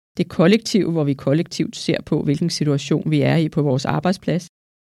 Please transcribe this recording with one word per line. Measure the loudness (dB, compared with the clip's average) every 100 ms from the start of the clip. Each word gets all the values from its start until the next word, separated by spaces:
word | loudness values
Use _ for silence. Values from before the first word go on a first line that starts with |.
| _ -4
Det | -4
kollektive, | 2 4 4 2 0 0
hvor | 0
vi | 0
kollektivt | -2 0 0 0 -4 -6 -6
ser | -4 -4
på, | -2 -2
hvilken | 0 0 -2
situation | -2 0 0 0 -2 0
vi | 2
er | 2 2
i | 2
på | 0
vores | 0 0
arbejdsplads. | 0 -2 -2 -2 -2 -4 -4 _ _ _ _ _